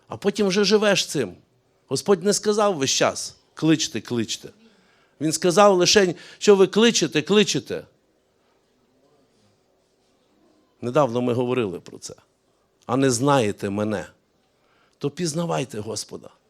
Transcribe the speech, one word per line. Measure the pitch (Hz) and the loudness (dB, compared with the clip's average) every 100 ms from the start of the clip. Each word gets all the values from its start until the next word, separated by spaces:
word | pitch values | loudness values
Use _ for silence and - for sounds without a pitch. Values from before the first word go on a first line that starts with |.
| _ | _
а | 113 | -6
потім | 202 202 202 | -4 -2 0
вже | 180 | 0
живеш | 196 214 208 180 - | 2 2 2 0 -2
цим. | 156 104 87 _ _ _ _ _ | -4 -6 -8 _ _ _ _ _
Господь | 135 - 196 | -4 0 0
не | 185 | 0
сказав | 196 208 208 208 170 | -2 -2 0 0 0
весь | 135 | -2
час, | - 131 90 - - _ | 0 0 -2 -10 -16 _
«Кличте, | - 156 156 - 113 | -2 2 2 0 -8
кличте». | - 120 110 - - - _ _ _ _ _ _ | -6 -6 -4 -8 -12 -20 _ _ _ _ _ _
Він | 156 | -6
сказав | 151 180 170 208 185 | -2 0 4 4 4
лише, | 175 208 190 160 - - | 4 4 2 -2 -14 -2
що | - 196 | 4 6
ви | 190 | 4
кличете, | 202 233 - 160 151 | 4 2 2 0 -2
кличете. | 143 208 196 143 - 85 - _ _ _ _ _ _ _ _ _ _ _ _ 143 135 _ _ _ _ _ _ _ _ _ _ _ _ _ _ _ | 2 2 2 -2 -6 -10 -12 _ _ _ _ _ _ _ _ _ _ _ _ _ _ _ _ _ _ _ _ _ _ _ _ _ _ _ _ _
Недавно | 117 131 135 120 | -2 0 0 0
ми | 123 | -2
говорили | 120 123 127 107 85 | -2 0 -2 -2 -8
про | - - | -14 -18
це. | - - _ _ _ _ _ _ - | -18 -20 _ _ _ _ _ _ -6
«А | 123 | 0
не | 135 | 0
знаєте | 117 139 143 107 95 101 | 0 2 2 2 -2 -6
мене, | 101 107 101 78 _ _ _ _ _ _ _ _ _ | -4 -4 -4 -8 _ _ _ _ _ _ _ _ _
то | 143 | -10
пізнавайте | 143 175 151 170 160 127 107 | -6 -6 -4 -4 -4 -4 -8
Господа | 107 107 - 90 - - _ | -10 -10 -12 -16 -18 -20 _